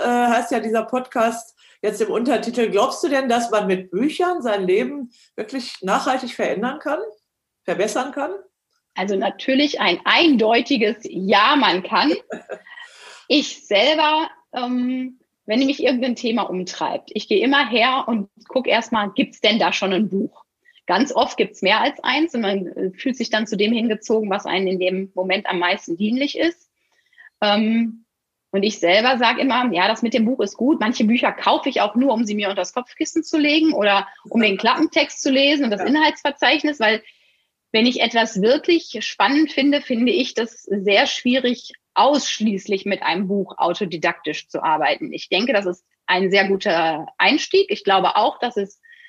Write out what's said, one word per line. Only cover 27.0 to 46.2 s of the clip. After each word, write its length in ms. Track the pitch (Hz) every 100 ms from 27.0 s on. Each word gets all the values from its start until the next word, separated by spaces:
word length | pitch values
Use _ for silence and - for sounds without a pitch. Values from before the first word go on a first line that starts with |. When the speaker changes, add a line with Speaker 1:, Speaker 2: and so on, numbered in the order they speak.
| _ _ - _
Speaker 2:
Ähm, 640 | 208 208 220 226 226 220 _ _ _ _ _
und 120 | 196
ich 160 | 208 208
selber 380 | 170 196 247 247
sag 220 | 233 247
immer, 300 | 269 240 247
ja, 140 | 170 196
das 140 | 226
mit 100 | 233
dem 120 | 233 220
Buch 140 | 262
ist 160 | 202 -
gut. 240 | 247 330
Manche 240 | 214 247
Bücher 280 | 220 240 214
kaufe 340 | - 208 294 277
ich 140 | 247
auch 140 | 208 240
nur, 180 | 269
um 100 | 220 214
sie 100 | 208
mir 120 | 202
unter 120 | 202
das 120 | 180
Kopfkissen 500 | 247 240 - 311 330
zu 140 | - 311
legen 360 | 294 311 320
oder 340 | 233 208 196 190 - -
um 120 | 233
den 160 | 214 190
Klappentext 640 | 226 247 320 330 294 -
zu 80 | 294
lesen 340 | 269 277 294 247
und 60 |
das 100 | 202
Speaker 1:
Ja. 60 | 214
Speaker 2:
Inhaltsverzeichnis, 920 | 302 202 202 294 - 240 302 302 294
weil 220 | 220 214 - _ _ _ _ _ _
wenn 120 | 220 247
ich 140 | -
etwas 400 | 233 233 226 190
wirklich 560 | 214 294 - 330 - 220
spannend 500 | - - 196 285 311
finde, 300 | - 285 285
finde 300 | - 226 247
ich 200 | - 254 -
das 280 | 233 -
sehr 440 | - 202 196 202 277
schwierig, 640 | - 247 262 240 240 - - _
ausschließlich 920 | - 262 294 - - 220 196 - 196 202
mit 160 | 190
einem 240 | 147 170 190
Buch 300 | 202 190 -
autodidaktisch 880 | 170 175 190 165 170 - 151 151 -
zu 160 | -
arbeiten. 480 | 160 156 147 - -
Ich 160 | 156 -
denke, 240 | 190 247
das 140 | 214 190
ist 180 | 180 _ _ -
ein 240 | 185